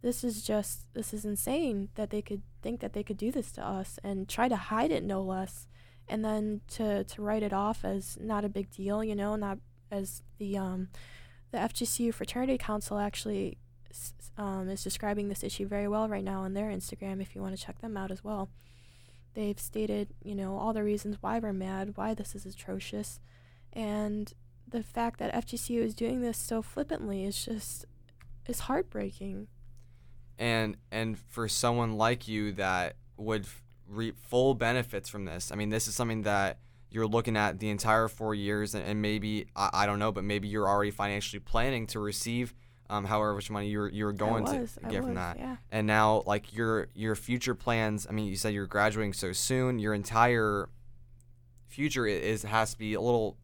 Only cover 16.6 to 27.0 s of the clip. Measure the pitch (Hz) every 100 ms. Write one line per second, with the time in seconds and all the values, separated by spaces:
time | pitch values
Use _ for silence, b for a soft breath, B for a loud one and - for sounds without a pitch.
16.6 | 214 190 - - 196 190 190 190 190 190
17.6 | - 185 233 202 190 190 208 208 190 b
18.6 | b b b b b b b - 208 208
19.6 | - 214 214 208 202 - - 196 190 196
20.6 | 214 220 208 208 208 208 196 226 220 190
21.6 | 190 190 196 202 202 214 208 196 196 -
22.6 | - 190 - 208 208 - b b b b
23.6 | b - 214 208 214 208 214 - - -
24.6 | - 233 214 - 233 233 - - - 233
25.6 | - 233 226 214 233 254 240 226 - 226
26.6 | 214 - 285 320